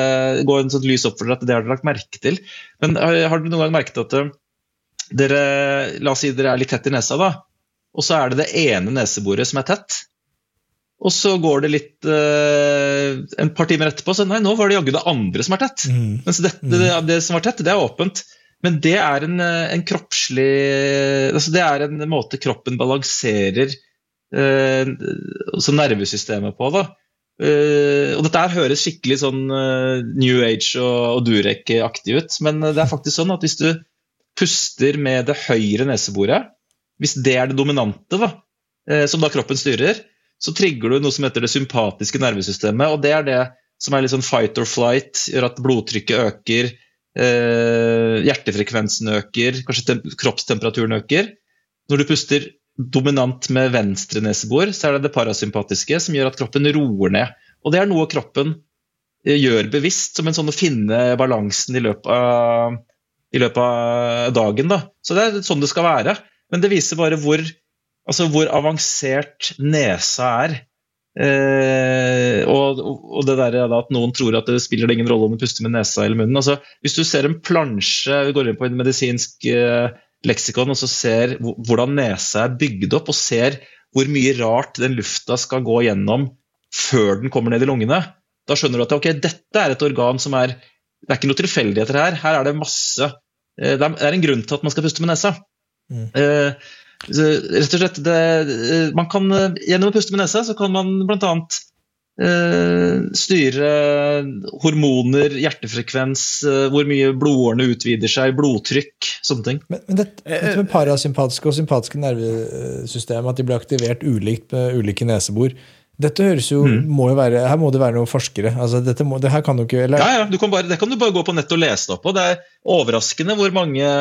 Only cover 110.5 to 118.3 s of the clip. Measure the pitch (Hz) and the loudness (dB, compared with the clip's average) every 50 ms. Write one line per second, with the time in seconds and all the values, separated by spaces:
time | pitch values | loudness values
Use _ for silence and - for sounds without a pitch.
110.5 | 196 196 202 190 - 170 147 143 143 135 - 147 131 - 135 131 127 - - 151 | 0 0 0 2 2 2 4 4 2 2 0 -2 0 0 0 -2 -2 -2 -2 -2
111.5 | 139 151 160 147 147 123 113 - - 147 143 135 123 117 113 113 113 113 113 - | 0 0 0 0 0 0 0 -2 -6 -4 -4 -2 -2 -2 -2 -2 -2 -4 -4 -6
112.5 | - 65 127 - 65 92 123 117 - 123 - - 120 117 120 127 123 127 127 123 | -8 -8 -8 -8 -8 -8 -8 -8 -8 -8 -6 -4 -4 -4 -2 -2 -2 -2 -2 -2
113.5 | 123 117 - - 143 127 117 117 120 123 156 147 120 104 92 104 117 117 - - | -2 -2 -2 -2 -2 0 0 0 -2 -2 -2 0 0 0 0 -2 -2 -4 -4 -6
114.5 | - 127 127 127 127 123 104 101 98 - 120 117 113 101 - - 101 107 127 131 | -4 -2 -2 0 0 0 0 -2 -2 -2 0 0 0 0 0 -2 0 0 0 0
115.5 | 127 - - - - _ _ _ _ - 143 151 151 - 196 202 180 139 120 - | -2 -4 -14 -20 -20 _ _ _ _ -2 -2 0 0 2 2 2 2 2 0 0
116.5 | 143 143 143 135 113 113 147 151 147 139 127 127 135 139 135 123 120 120 123 127 | 2 4 4 4 4 4 2 2 2 2 4 4 4 4 4 4 4 2 2 2
117.5 | 143 160 160 143 131 135 135 120 117 117 120 113 - 135 127 - | 2 2 2 2 4 4 4 4 2 2 0 0 0 -2 -2 -4